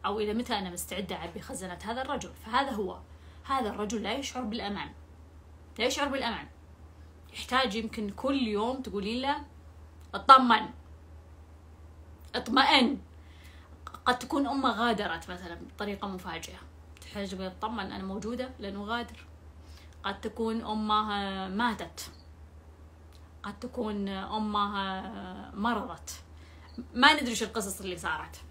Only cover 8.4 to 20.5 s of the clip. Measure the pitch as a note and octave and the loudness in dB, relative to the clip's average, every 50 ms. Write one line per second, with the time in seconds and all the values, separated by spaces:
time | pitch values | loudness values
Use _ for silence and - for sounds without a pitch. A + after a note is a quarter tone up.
8.4 | B3 G#3+ G#3 G3+ A3 A#3+ C4 C4+ B3+ G#3+ F3+ G3+ F#3+ G#3 A#3 B3+ C4 C#4 D4 D#4 | 2 2 2 2 2 2 0 -2 -4 -4 -4 -2 -2 0 -2 0 0 0 0 0
9.4 | - - - - - - - - - - - - - - - G3 - - C4+ C4 | -4 -12 -18 -20 -20 -20 -20 -18 -20 -20 -20 -20 -16 -8 -8 0 12 12 12 12
10.4 | B3+ A#3+ A3+ - - - - - - - - - - - - - - - - - | 12 8 6 6 4 -2 -10 -14 -18 -18 -20 -20 -18 -20 -20 -20 -18 -20 -20 -20
11.4 | - - - - - - - - - - - - - - - - - - - B3 | -20 -20 -20 -20 -20 -20 -20 -20 -20 -20 -20 -20 -20 -20 -20 -18 -16 -6 -4 -4
12.4 | B3 A#3+ A#3 - C4+ C4+ D#4+ C4+ A#3+ G#3 F3+ - - - - - - - - - | -2 4 6 6 8 10 8 8 8 6 4 0 -6 -16 -20 -20 -20 -20 -20 -20
13.4 | - - - - - - - - - - - - - B3 B3 - - - D#4+ C#4 | -20 -18 -20 -20 -20 -20 -20 -16 -14 -14 -14 0 2 2 2 2 0 0 2 2
14.4 | C#4 C4+ C4+ C4+ C4+ B3 G#3 G3+ A#3 A#3+ A3+ F#3+ G#3 F#3 E3 E3+ - - D#3 F3+ | 2 2 2 2 4 2 4 4 2 2 2 2 0 -2 -2 -4 -6 -10 -10 -10
15.4 | F#3 E3+ E3+ - - - - - G#3 G3+ G3+ G3 A3 G3 F#3+ F3+ F#3 F#3 E3 E3 | -8 -10 -10 -10 -12 -16 -8 -6 -4 -4 -4 -4 -4 -6 -6 -6 -8 -8 -8 -8
16.4 | - - F#3 - - - - - - - - - - - - G#3 G3 F#3 F#3+ F#3 | -8 -10 -14 -16 -18 -18 -20 -20 -20 -20 -18 -18 -16 -10 -6 -6 -6 -4 -6 -6
17.4 | F#3+ F#3 F#3 - C#4 A#3 A#3+ G#3+ G3 G3+ G3+ G3+ F#3+ F#3+ F#3+ A3 - A3 B3 A#3+ | -6 -8 -6 -4 -4 -4 -4 -4 -4 -6 -6 -6 -6 -4 -4 -4 -4 -4 -4 -4
18.4 | B3+ B3+ C4 - G3+ G3 G3 G3+ G3+ G#3 A#3 A#3+ A#3 - - - - - - - | -4 -6 -8 -8 -8 -6 -6 -6 -4 -2 -2 -2 -4 -6 -10 -16 -18 -20 -20 -20
19.4 | - - - - - - - - - - - - - - G3 - - A3 A3 - | -20 -20 -20 -20 -20 -18 -18 -18 -20 -20 -18 -6 -4 -4 -4 -4 -6 -6 -2 0
20.4 | A3+ A3+ | 0 0